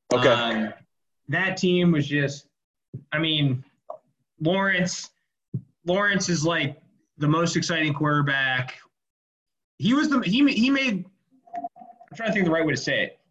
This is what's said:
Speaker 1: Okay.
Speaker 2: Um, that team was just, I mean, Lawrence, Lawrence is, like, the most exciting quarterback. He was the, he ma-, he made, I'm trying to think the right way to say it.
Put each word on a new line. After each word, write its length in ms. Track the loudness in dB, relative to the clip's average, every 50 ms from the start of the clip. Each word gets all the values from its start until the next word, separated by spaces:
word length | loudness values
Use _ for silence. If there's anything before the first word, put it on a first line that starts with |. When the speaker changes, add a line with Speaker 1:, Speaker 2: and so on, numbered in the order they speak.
| _ -2 0
Speaker 1:
Okay. 140 | 2 4 4
Speaker 2:
Um, 440 | 4 2 0 -2 -2 -4 -4 -6 -8 -14 -20 _ _ _ _ _ _ _ _ -6
that 280 | -4 -2 -2 -2 -2
team 340 | 0 0 2 2 4 4 4
was 160 | 4 2 0
just, 400 | 0 0 0 0 -2 -4 -8 -16 _ _ _ _ _ _ _ _ _ -18 -18 -12 -6
I 60 | -4 -2
mean, 460 | -2 0 0 0 0 0 0 -2 -6 _ _ _ _ -18 -18 -18 _ _ _ _ _ _ _ -4
Lawrence, 680 | -2 0 0 0 0 0 0 0 -2 -2 -4 -8 -12 -16 _ _ _ _ _ _ _ _ -10 -10 -10 _ _ _ -2
Lawrence 440 | 0 0 2 2 2 0 0 0 -2
is, 180 | -2 0 0
like, 340 | 0 0 0 -2 -4 -6 -10 _ _ _ _ _ _ _ -2
the 100 | 0 2
most 280 | 2 2 2 0 0
exciting 360 | -2 -2 -2 -2 -2 0 -2
quarterback. 880 | -2 0 0 0 2 2 2 0 0 0 0 0 -2 -2 -4 -6 -10 -18 -20 _ _ _ _ _ _ _ _ _ _ _ _ _ _ _ _ _ _ -4
He 140 | 0 0
was 160 | 2 2 2 2
the, 120 | 0 0
he 200 | 0 0 2 4
ma-, 120 | 4 4
he 180 | 4 2 2 2
made, 340 | 2 2 0 -2 -2 -4 -8 -12 _ _ _ _ _ _ _ -16 -14
I'm 600 | -12 -12 -12 _ -16 -20 -20 -20 -20 -20 -20 -14
trying 120 | -8 -4 -2
to 40 |
think 120 | 0 2 2
the 40 | 2
right 120 | 2 2 2
way 80 | 0
to 80 | 0 -2
say 220 | -2 -2 0 0
it. 160 | -2 -4 -8 _ _ _